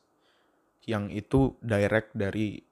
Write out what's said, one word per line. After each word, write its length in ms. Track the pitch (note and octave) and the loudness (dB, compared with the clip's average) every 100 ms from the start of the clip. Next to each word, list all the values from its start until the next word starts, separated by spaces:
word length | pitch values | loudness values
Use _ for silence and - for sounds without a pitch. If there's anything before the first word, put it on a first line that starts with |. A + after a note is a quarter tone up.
| _ _ _ _ _ _ _ _ - | _ _ _ _ _ _ _ _ -6
yang 240 | G#2+ G2+ | -4 -4
itu 480 | G2+ - C3+ C3+ - A#2 | -8 0 2 2 0 -2
direct 480 | G2+ G2+ A2 - | 2 4 2 0
dari 480 | A2+ G2 G2+ G#2+ - _ | -4 -4 -2 -4 -6 _